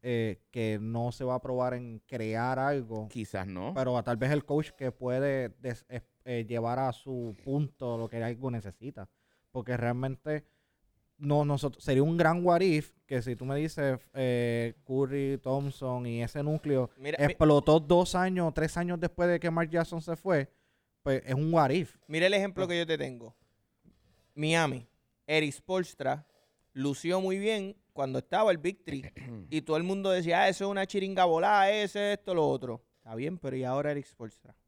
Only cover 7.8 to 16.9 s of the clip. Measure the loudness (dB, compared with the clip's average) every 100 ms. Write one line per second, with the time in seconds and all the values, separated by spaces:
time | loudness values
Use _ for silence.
7.8 | -6 -4 -4 -4 -4 -4 -4 -6 -8 -12
8.8 | -14 -14 -18 _ _ _ _ -10 -4 -2
9.8 | 0 -2 -4 -6 -6 -6 -6 _ _ _
10.8 | _ _ _ _ 2 2 4 0 -2 -6
11.8 | 0 4 4 6 4 4 4 4 6 2
12.8 | 0 _ _ -4 -4 -6 -4 -2 -4 -2
13.8 | 0 0 _ -2 0 2 2 0 -2 -6
14.8 | _ 0 0 0 -2 -2 -2 -2 -2 -6
15.8 | -4 -4 -4 -4 -4 -4 -2 -2 2 2
16.8 | 0